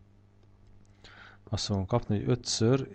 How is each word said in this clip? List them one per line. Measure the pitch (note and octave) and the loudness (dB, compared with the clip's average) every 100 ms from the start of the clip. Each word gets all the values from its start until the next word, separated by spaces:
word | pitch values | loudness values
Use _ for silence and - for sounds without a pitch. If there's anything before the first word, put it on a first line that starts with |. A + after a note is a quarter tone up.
| - - - - - - - - - - - - - - - | -20 -20 -20 -20 -20 -20 -20 -20 -20 -20 -20 -20 -20 -20 -8
Azt | - - | -6 -2
fogom | G2 F#2+ | -2 0
kapni, | A#2+ - G#2 | -2 0 -2
hogy | B2 | 0
ötször | A#2+ - - A2+ C3+ C3 | -2 -2 2 4 2 0